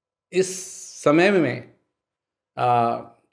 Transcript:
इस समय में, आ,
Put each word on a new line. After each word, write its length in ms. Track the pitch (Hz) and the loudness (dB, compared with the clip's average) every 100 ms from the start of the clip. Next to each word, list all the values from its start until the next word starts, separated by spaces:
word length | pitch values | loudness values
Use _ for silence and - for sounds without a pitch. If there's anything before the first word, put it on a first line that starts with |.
| _ _ _ | _ _ _
इस 380 | 180 185 - - - - - | -2 -2 -4 -14 -16 -18 -4
समय 260 | 151 156 190 | 2 4 4
में, 480 | 196 143 120 - _ _ _ _ _ _ _ _ - | 2 0 -4 -12 _ _ _ _ _ _ _ _ -4
आ, 400 | 123 120 117 117 - _ _ | 0 2 0 -2 -10 _ _